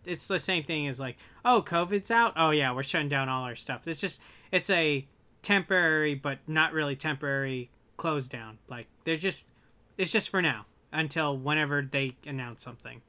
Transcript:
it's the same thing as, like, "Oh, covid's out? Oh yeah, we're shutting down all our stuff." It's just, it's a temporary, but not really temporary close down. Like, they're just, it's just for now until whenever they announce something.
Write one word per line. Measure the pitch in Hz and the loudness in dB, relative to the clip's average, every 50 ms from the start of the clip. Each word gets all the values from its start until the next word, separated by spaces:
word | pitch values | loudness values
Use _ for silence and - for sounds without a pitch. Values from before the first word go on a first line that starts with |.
| - | -8
it's | 180 175 160 - | -8 -6 -6 -2
the | - 196 165 | -2 -2 0
same | - - 185 165 147 | 0 0 -2 -2 -2
thing | - 160 151 147 | -2 -2 -2 -2
as, | 143 127 127 | -2 -4 -4
like, | 135 127 120 - - - - - - | -6 -8 -8 -10 -18 -20 -12 -2 2
"Oh, | 247 247 220 | 4 4 4
covid's | - - 175 170 175 175 208 202 190 - | 4 2 0 0 2 2 0 -2 0 2
out? | 226 233 233 214 - | 4 4 4 4 4
Oh | 165 165 156 | 4 4 4
yeah, | 151 151 139 127 123 | 4 4 2 2 0
we're | 131 139 | -2 -4
shutting | - - 165 147 143 | -2 0 0 0 2
down | 143 139 135 131 | 0 0 0 0
all | 131 131 127 | -2 -2 -4
our | 123 117 | -6 -8
stuff." | - - - 127 117 - | -10 -8 -8 -8 -6 -6
It's | 165 160 - | -6 -6 -4
just, | - 175 - - - - - - - - | -4 -6 -6 -8 -14 -20 -20 -20 -8 -2
it's | - 180 - - | -2 0 2 2
a | 190 170 160 151 147 135 135 - _ _ _ _ _ - - | 2 4 4 2 2 0 -2 -8 _ _ _ _ _ -8 0
temporary, | - 202 196 170 - 190 180 175 160 156 156 151 151 143 | 2 2 2 4 4 2 4 4 4 4 4 2 2 0
but | 135 139 143 135 - - | -2 -4 -6 -6 -6 -6
not | - 156 160 160 156 156 | -2 2 2 2 2 2
really | 156 151 143 135 | 0 0 0 -2
temporary | 135 - 156 147 139 151 143 139 139 135 135 131 127 120 - _ _ _ _ - | -2 -2 -4 -4 -2 -2 -2 0 0 -2 -2 -4 -6 -6 -10 _ _ _ _ -12
close | - - 165 151 143 127 | -6 -2 -2 -2 -2 -4
down. | 123 - 120 113 110 110 - _ | -6 -10 -12 -12 -14 -16 -20 _
Like, | - 127 120 113 _ _ _ - | -14 -14 -14 -14 _ _ _ -2
they're | 165 165 | -2 -2
just, | 156 175 190 - - - _ _ _ _ _ _ _ _ _ - | 0 0 -2 -2 -4 -10 _ _ _ _ _ _ _ _ _ -4
it's | - 185 170 | -4 -2 2
just | - 208 - - | 2 0 0 2
for | - 185 | 0 2
now | 175 151 120 107 101 _ _ _ _ - | 2 2 0 -2 -8 _ _ _ _ -8
until | 147 156 160 147 - 165 156 147 139 | -4 -2 -2 0 0 0 2 2 0
whenever | 131 131 143 151 156 151 139 147 143 | 0 0 0 2 2 2 2 0 -2
they | 139 131 - 139 135 131 127 _ - | -2 -2 -2 -2 -2 -2 -4 _ -12
announce | 151 143 131 127 120 117 - - | -8 -8 -8 -8 -8 -10 -14 -14
something. | 123 117 - - 117 120 117 - | -14 -14 -16 -16 -18 -18 -16 -16